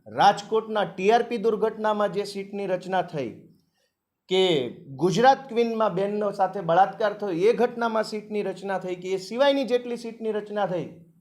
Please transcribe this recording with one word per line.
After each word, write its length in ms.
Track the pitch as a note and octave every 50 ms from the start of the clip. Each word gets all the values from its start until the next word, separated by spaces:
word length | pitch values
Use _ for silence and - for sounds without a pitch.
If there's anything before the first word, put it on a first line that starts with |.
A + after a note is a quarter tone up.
| _
રાજકોટના 800 | A2 G#2+ C3 E3+ G3+ G3+ C4 - - A3 A3 A3 G#3+ A3 G#3+ G3
ટી 260 | E3 - F#3+ F#3 G3+
આર 120 | A3+ A#3+
પી 140 | A#3 A#3+ A#3+
દુર્ઘટનામાં 760 | A3 G3 A3+ G#3+ G3 G#3 A3 G#3 G#3+ G#3+ G#3+ G#3+ G#3 G#3 G3
જે 120 | F3 G3+ G3+
સીટની 420 | G3 - G3 G3 G3 G3+ G3+ G3+
રચના 360 | F3+ F#3 F3+ F#3 F3+ F#3+ F#3
થઈ, 280 | F3 - - D3 B2+ G#2+ - - - - _ _ _ _ _ _ _ _ _ _ _ _ _ _ _ -
કે 420 | F#3 F#3+ F#3+ F#3 E3 C#3 B2 A2+ G2 - - C#3
ગુજરાત 600 | C3+ C3 D#3 F#3 D#3+ G#3 A#3+ C4 C4+ C4+ - -
ક્વીનમાં 460 | A3+ A#3 A#3 A#3 A3+ A3 A3 G3+ F3
બેનનો 360 | F#3+ G3 G3+ G#3 G#3 G#3 G3+
સાથે 300 | G3+ G3+ F#3+ F#3 - G3+
બળાત્કાર 520 | F3+ E3 E3+ F3+ G3 - - - A3 G3+
થયો 160 | G3+ - G#3 G3+
એ 240 | E3+ E3 F#3+ A3+
ઘટનામાં 520 | A#3 F#3+ A#3 A#3+ A#3 A#3 A#3 A#3 A3 A3 G#3
સીટની 380 | - G#3+ G#3+ G#3 - G#3+ G#3
રચના 360 | F#3+ F#3+ F3+ F3 F#3+ G3 F#3+ F#3
થઈ, 160 | F#3 F#3 F3+
કે 140 | F3 F3+ F#3
એ 80 | F#3+
સિવાયની 480 | F#3+ F#3+ - A3+ A#3+ C#4 C#4+ C#4 C#4 C4
જેટલી 320 | G3+ B3 B3 A#3+ A#3+ A#3+
સીટની 360 | A#3 A#3 A3+ A3 - A3 A3
રચના 340 | G#3 G#3 G#3 G#3 G#3 G#3 G3+
થઈ 220 | F3 F#3 E3+ C#3 - - - - - _ _